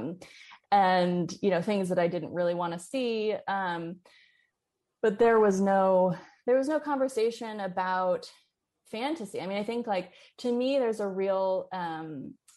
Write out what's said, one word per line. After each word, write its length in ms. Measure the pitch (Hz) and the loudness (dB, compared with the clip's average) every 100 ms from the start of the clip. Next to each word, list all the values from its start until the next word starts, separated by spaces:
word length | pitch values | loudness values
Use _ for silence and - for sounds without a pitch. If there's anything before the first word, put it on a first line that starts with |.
um, 160 | 131 180 - - - - _ | -4 -8 -14 -20 -20 -20 _
and, 640 | 202 185 185 180 180 170 - | 4 6 4 4 2 -2 0
you 80 | 202 | 0
know, 120 | 175 | 2
things 280 | 175 208 185 | 0 0 0
that 80 | 180 | 2
I 80 | 170 | 2
didn't 260 | 175 156 | 0 -4
really 200 | 165 175 | -2 0
wanna 240 | 175 175 170 | 0 -2 -6
see. 580 | - 269 240 226 214 208 - | -6 -4 -2 -2 -2 -4 -4
Um, 500 | 196 185 170 170 180 _ _ _ _ _ _ _ _ _ _ | -2 -2 -4 -6 -10 _ _ _ _ _ _ _ _ _ _
but 160 | 220 202 | -2 4
there 220 | 233 226 | 6 6
was 200 | 208 190 | 6 4
no, 540 | 196 196 190 185 185 170 - _ - | 4 4 4 4 4 0 -8 _ 0
there 120 | 254 | 0
was 100 | 269 | 2
no 120 | 311 | -2
conversation 800 | 294 277 262 226 226 226 226 214 | -2 -2 -2 0 -2 -2 -10 -8
about 720 | 190 180 185 185 185 170 - - _ _ _ _ _ | -6 -4 -2 0 0 0 -4 -18 _ _ _ _ _
fantasy. 500 | 220 269 320 202 - | -8 -6 -6 -8 -8
I 60 | 170 | -6
mean, 100 | 202 | -4
I 60 | |
think, 240 | 208 233 233 | -4 -6 -4
like, 260 | 190 180 - - - | -4 -4 -14 -20 -8
to 120 | 247 | -4
me, 260 | 240 254 277 | -2 0 0
there's 200 | 233 214 | 0 -2
a 80 | 202 | -4
real, 600 | 190 196 190 190 190 185 | -2 -2 0 0 -2 -4
um, 600 | 185 170 160 160 147 147 - _ | -8 -6 -8 -10 -10 -12 -16 _